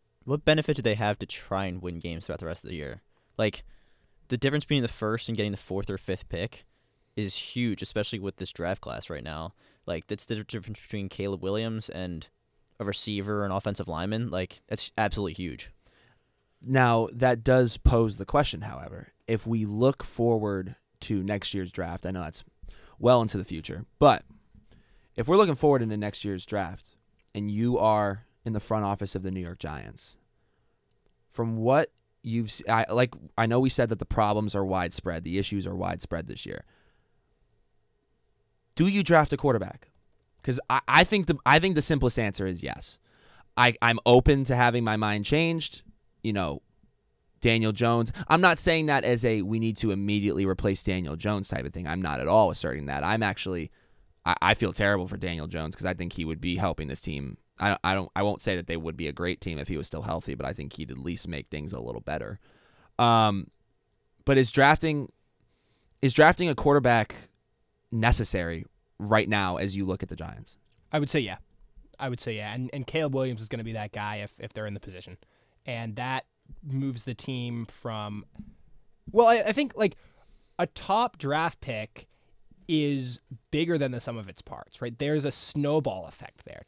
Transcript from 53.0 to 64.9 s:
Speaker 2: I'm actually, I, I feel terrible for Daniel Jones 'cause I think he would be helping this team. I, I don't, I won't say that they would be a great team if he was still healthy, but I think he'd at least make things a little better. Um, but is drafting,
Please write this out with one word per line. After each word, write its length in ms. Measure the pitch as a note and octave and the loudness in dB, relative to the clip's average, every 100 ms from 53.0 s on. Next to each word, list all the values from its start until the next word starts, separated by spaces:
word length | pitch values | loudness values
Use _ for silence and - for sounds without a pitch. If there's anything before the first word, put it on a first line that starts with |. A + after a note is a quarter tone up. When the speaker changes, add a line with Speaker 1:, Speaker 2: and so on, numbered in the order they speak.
Speaker 2:
I'm 200 | D2+ A2+ | -2 0
actually, 480 | G#2+ F#2 - F2+ D#2 _ _ _ _ _ | -2 -4 -6 -6 -8 _ _ _ _ _
I, 120 | - F2+ | -2 2
I 120 | F2+ | 2
feel 180 | G#2 G#2+ | 2 0
terrible 360 | - G2+ G2+ F2+ | 0 0 0 -2
for 100 | G2 | -6
Daniel 300 | F2+ E2+ D#2 | -6 -6 -6
Jones 280 | E2+ D#2 - | -6 -8 -6
'cause 100 | F2+ | -6
I 100 | F2+ | -4
think 180 | F2 | -6
he 120 | F2 D#2+ | -6 -6
would 140 | D#2+ | -4
be 180 | D#2+ F2 | -4 -2
helping 300 | F2 E2 D2+ | -2 -2 -6
this 140 | C2 | -8
team. 360 | - C#2+ C#2 - _ - | -8 -8 -8 -12 _ -4
I, 180 | G2+ G2 | -2 0
I 100 | F2+ | 0
don't, 180 | F#2+ F#2 - | 0 -2 -2
I 60 | |
won't 200 | G2+ G2+ | -2 -2
say 140 | - F#2 | -2 -2
that 120 | F2 | -2
they 100 | E2+ | -6
would 200 | D#2+ D#2+ | -6 -6
be 100 | D#2+ | -6
a 60 | |
great 280 | D2 F2 E2+ | -4 -4 -4
team 160 | - D#2+ | -6 -8
if 100 | C#2 | -6
he 100 | D#2 | -6
was 100 | - | -6
still 160 | - | -8
healthy, 320 | - E2 - C2+ | -6 -6 -6 -6
but 100 | C2+ | -6
I 80 | |
think 200 | F2 C#2 | -8 -10
he'd 180 | - D2+ | -10 -10
at 60 | C2 | -8
least 300 | C#2 G2 E2 | -8 -8 -8
make 200 | D#2 - | -10 -8
things 240 | D2+ D2+ | -10 -8
a 60 | B1+ | -8
little 220 | A#1 A1+ | -8 -10
better. 380 | - D#2 G#1+ G2+ _ _ _ _ _ - | -8 -8 -8 -12 _ _ _ _ _ 0
Um, 480 | A#2 A2+ A2 G2 - _ _ _ _ _ _ _ - | 4 6 4 2 -6 _ _ _ _ _ _ _ 2
but 120 | C3+ | 4
is 140 | B2+ | 4
drafting, 600 | - C#3 D#3 D#3+ | 6 6 6 2